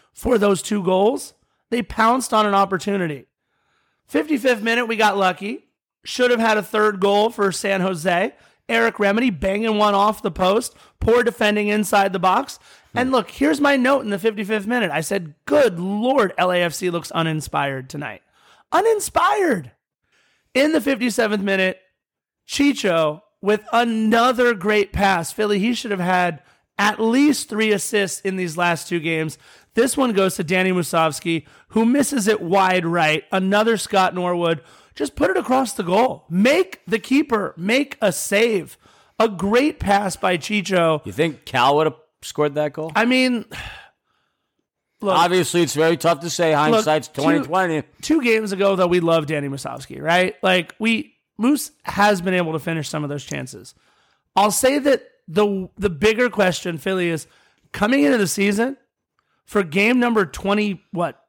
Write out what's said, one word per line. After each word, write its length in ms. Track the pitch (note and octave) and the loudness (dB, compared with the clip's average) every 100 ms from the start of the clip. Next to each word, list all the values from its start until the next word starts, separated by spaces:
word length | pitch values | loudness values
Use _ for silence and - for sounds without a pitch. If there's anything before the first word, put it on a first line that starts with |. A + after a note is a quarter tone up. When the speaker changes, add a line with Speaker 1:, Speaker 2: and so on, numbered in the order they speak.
| _ | _
Speaker 1:
for 240 | - A#3+ A3+ | -8 0 2
those 240 | G#3 F#3+ | 2 0
two 200 | - G#3 | -2 -2
goals. 520 | F3+ F#3 G#3 C#4 - _ _ _ _ | 0 2 2 0 -8 _ _ _ _
They 140 | A#3 | -6
pounced 500 | G3 - A3+ B3+ - | -4 0 2 2 0
on 140 | G#3+ G#3 | 0 2
an 80 | |
opportunity. 720 | G3 F#3+ F#3 G3+ G3 E3+ C#3 - _ _ _ _ _ _ _ _ | 2 2 -2 -2 -2 -4 -8 -14 _ _ _ _ _ _ _ _
Fifty-fifth 560 | D4 D#4 C4+ B3+ A3+ | -4 -2 0 0 0
minute, 240 | A3+ A#3 A3+ | 0 -2 -2
we 100 | A3 | 0
got 220 | G#3+ G3 | 2 2
lucky. 480 | F#3 - G3+ F#4+ _ _ _ _ - | 0 -2 -8 -10 _ _ _ _ -10
Should 240 | - B3 | 0 2
have 100 | A#3+ | 2
had 160 | A3+ G#3+ | 2 0
a 60 | |
third 380 | - G#3+ G#3+ G3 | 0 0 0 2
goal 280 | G3+ G3+ A3+ | 2 2 2
for 240 | A3 G3 | 0 -2
San 300 | - G3 G3 | -2 -2 0
Jose. 500 | F#3+ F3 F3+ F3 A#3 - _ _ - | -2 -2 -2 0 -2 -6 _ _ -4
Eric 320 | A#3 A3+ - | 0 0 0
Remedy 300 | G3+ G#3+ B3+ | 0 2 0
banging 480 | D#3 F#3+ G#3 A3+ G#3 | 0 -2 -2 0 2
one 160 | G#3 | 2
off 300 | G3+ G#3 G#3 | 2 2 0
the 80 | G3 | -6
post. 440 | E3 F#3 G#3+ - - - - | -2 0 0 -2 -10 -20 -4
Poor 220 | - A#3+ | 2 4
defending 460 | A#3 - G#3+ G#3 G#3 | 2 0 0 0 0
inside 460 | G#3+ G3+ G#3 G3 | -2 2 2 2
the 40 | F#3 | 0
box. 400 | F#3 G#3 C#4 - - - _ | 2 0 -2 -10 -20 -20 _
Speaker 2:
Hmm. 60 | - | -4
Speaker 1:
And 140 | B3+ | 0
look, 180 | C4 - | 0 -2
here's 300 | - C#4+ C#4+ | -2 0 2
my 160 | C#4+ C#4 | 2 2
note 280 | B3 C#4 | 2 0
in 40 | G#3+ | 0
the 100 | G3 | -2
fifty-fifth 480 | A3 G#3 G3 A3 G3 | -2 -2 -4 -4 -2
minute. 240 | B3 F#3+ | -2 -2
I 120 | D3 | -2
said, 320 | D#3 - D#3 - | -4 -4 -6 -14
"Good 340 | - D4 A#3+ E3+ | 0 2 2 0
Lord, 540 | F#3 G#3 B3 C#4 F#3+ - | -4 -2 0 2 0 0
L 120 | F3+ | 0
A 120 | F3+ | 0
F 100 | F3 | -2
C 160 | - F3+ | -2 -4
looks 220 | E3+ - | -4 -4
uninspired 800 | E3 D#3+ D#3 - D3 C#3+ C3+ C3 | -4 -2 -4 -4 -4 -4 -6 -10
tonight." 320 | D3 C3 G2 _ _ _ _ _ | -12 -12 -14 _ _ _ _ _
Uninspired. 1000 | E4 A4+ G#4+ - D#4+ F4+ G#4+ F4 F#3+ B2+ - _ _ _ _ _ _ _ | 0 2 0 0 0 2 2 0 0 -4 -18 _ _ _ _ _ _ _
In 180 | B3+ D4+ | 0 2
the 80 | D#4+ | 2
fifty-seventh 640 | C4+ A#3+ B3 A3 A3 G#3 | 0 0 -2 0 0 0
minute, 360 | G3 F#3+ F#3 - _ _ _ _ _ _ - | 0 0 -2 -4 _ _ _ _ _ _ -8
Chicho 720 | - C#4+ - G3 E3 D#3 D#3 _ _ | 0 2 2 0 2 0 -2 _ _
with 180 | F#3+ G#3+ - | -2 -2 0
another 840 | A#3 A#3+ A3 A3 A3+ B3 A#3+ A#3+ | 0 0 0 2 2 2 2 0
great 400 | G#3 G3+ G#3+ - | 0 0 0 0
pass. 360 | F#3+ G3 F3+ E3 | 0 2 0 -2
Philly, 280 | - G#3 G#3 | -4 -2 0
he 160 | A3+ | 0
should 160 | A#3 A3 | -2 -4
have 100 | F#3+ | -4
had 420 | F3 F3+ F3 D#3 _ _ _ - | 0 0 0 -4 _ _ _ -2
at 200 | G#3 G#3 | -2 0
least 500 | A3+ B3+ D4 B3+ - | 2 4 4 2 -4
three 220 | G#3+ A3 | -2 0
assists 500 | G3+ - G#3 F#3+ - | 0 0 -2 -2 -4
in 140 | F#3+ F#3 | -6 -4
these 200 | F3 D#3+ | -4 -2
last 320 | F3 E3 - | -2 -2 -4
two 100 | F3 | -4
games. 400 | D#3 D#3+ D#3+ - - - _ | -2 -4 -4 -8 -18 -20 _
This 220 | A3 B3 - | 0 0 0
one 180 | B3+ | 0
goes 220 | G3 F#3+ - | 2 0 0
to 60 | |
Danny 300 | D#3+ F#3 F#3 | -2 0 0
Musovski, 760 | F3+ D#3 E3 D#3+ C#3+ E3+ E3 - - _ | 0 0 0 0 -2 -4 -6 -6 -20 _
who 160 | A3 | 0
misses 420 | A3+ C#4 B3+ C#4 G3 | 2 2 0 0 0
it 140 | G#3+ | 0
wide 460 | E3+ G3 F#3 F#3 E3 | 0 2 2 2 0
right. 380 | E3+ D#3 D#3 - | 2 2 0 -2
Another 460 | F#3+ F#3+ G#3 A3 A3 | -2 2 2 2 0
Scott 380 | - G3 F#3 | 0 0 0
Norwood. 480 | F3+ F3 F3 E3+ E3 - - _ | 0 -2 0 0 -2 -6 -20 _
Just 200 | - D4 | -8 -6
put 160 | - F4 | 0 0
it 60 | F#4 | 0
across 380 | A#3 B3+ B3 | 0 0 0
the 80 | - | -4
goal. 420 | F3 G3 B3+ - - | 0 0 0 -2 -4
Make 520 | F3 B3 E4 F#4 - - | 0 2 2 0 -6 -6
the 120 | A3 | -6
keeper 560 | - C4+ D#4+ A3 F3+ - | 0 0 2 -2 -4 -6
make 420 | F#3 B3+ C#4+ - | -2 -2 -2 -2
a 100 | G3+ | -2
save. 680 | - - G3+ A#3 G3+ C#3+ - _ _ _ - | -2 -2 0 0 0 -6 -14 _ _ _ -2
A 100 | A3+ | -2
great 520 | F3+ G3 A#3+ D4 D4+ | 0 0 2 2 0
pass 360 | F#3+ G3+ G3+ - | 0 0 0 -4
by 220 | F#3+ F3 | -2 -2
Chicho. 640 | - G#3 F3 F#3 E3 D3+ G#2+ | -2 -4 0 2 2 0 -4
Speaker 2:
You 60 | |
think 320 | G#2 E3 C3+ | -2 -2 -4
Cal 320 | - C3 C3 D3 | -4 2 4 4
would 100 | D#3 | 2
have 100 | D#3 _ _ | -2 _ _
scored 320 | - - D3 | -8 -4 -2
that 180 | D3 D3+ | -2 -4
goal? 180 | D#3 D#3 D3+ | -6 -4 -2
Speaker 1:
I 80 | |
mean, 400 | A#3 B3+ B3+ A#3 - - - - - _ _ _ _ _ _ _ _ _ _ _ | 2 2 2 0 -6 -14 -16 -18 -20 _ _ _ _ _ _ _ _ _ _ _
look, 140 | G3+ E3+ | 0 2
Speaker 2:
obviously, 460 | F3 F#3 E3 F3 | 4 2 2 0
it's 120 | D3+ | 0
very 220 | D3 E3 E3+ | 2 2 2
tough 240 | E3+ D3+ | 2 0
to 100 | E3+ | -2
say. 200 | - E3 D3 | -2 2 2
Speaker 1:
look, 180 | D3+ | 4
Speaker 2:
Hindsight's 340 | A3 D#3 D#3 - | 2 2 0 -2
Speaker 1:
two, 140 | - | -2
Speaker 2:
twenty 240 | D3+ - C#3 | 0 0 0
twenty. 360 | F#3 F3+ D#3 - _ | -2 0 -2 -6 _
Speaker 1:
two 220 | - D#4+ | -2 0
games 300 | A#3+ A3 G#3+ | 2 0 -2
ago, 240 | F#3+ G3 F#3 | -2 0 2
though, 100 | F3+ | 2
we 120 | F3+ | 2
love 260 | E3 E3 D3 | 2 2 0
Danny 220 | D3+ C#3+ | -4 -6
Musovski, 520 | C3+ C#3+ B2+ C3 B2+ | -8 -10 -12 -14 -8
right? 360 | D3+ F3+ F#3 - | 0 0 0 -2
Like, 320 | F#3 F#3 E3 - | 0 0 -2 -4
we, 360 | A3+ A3+ - _ _ - | -2 -2 -4 _ _ -2
Moose 320 | A#3+ D4 - - | 0 0 -2 -14
has 360 | - F#3 G#3 F#3+ | -8 2 2 2
been 140 | F#3 | 0
able 200 | F3+ E3 | 0 0
to 40 | D#3+ | -4
finish 300 | E3 D#3+ C#3+ | -4 -4 -4
some 160 | D#3 | -6
of 60 | D3 | -6
those 140 | C#3+ | -8
chances. 500 | - C#3+ B2+ G2 - - _ _ _ _ _ | -8 -10 -10 -14 -20 -20 _ _ _ _ _
I'll 160 | F#3+ G#3 | 0 2
say 280 | G3 C4 C#4+ | 2 2 2
that 260 | C#4 B3+ - _ - | 2 0 -2 _ -4
the, 400 | E3 G#3 G3 F3+ - | 0 0 0 -6 -4
the 100 | G3 | -4
bigger 400 | D3 G#3+ A3 B3 | 0 0 2 0
question, 480 | G3+ F#3+ - F3+ D#3+ | 2 0 0 -6 -6
Philly, 300 | G3 F#3 E3+ | -4 -2 -2
is 180 | D#3+ - _ _ _ _ | -2 -8 _ _ _ _
coming 300 | - G#3 C#4 | -4 0 2
into 160 | C#4+ B3 | 2 2
the 80 | F#3 | 0
season 500 | - G3+ G3+ B3+ C#4 _ _ _ _ _ _ _ | 0 0 0 -2 -4 _ _ _ _ _ _ _
for 160 | G#3 | -2
game 380 | E3+ F3 G#3+ B3+ | -2 0 2 2
number 260 | A#3+ A3 E3+ | 2 0 -2
twenty, 560 | - G3 G#3 G#3 F3+ _ | -4 -2 0 -2 -6 _
what, 340 | F3 D#3+ - | -6 -6 -8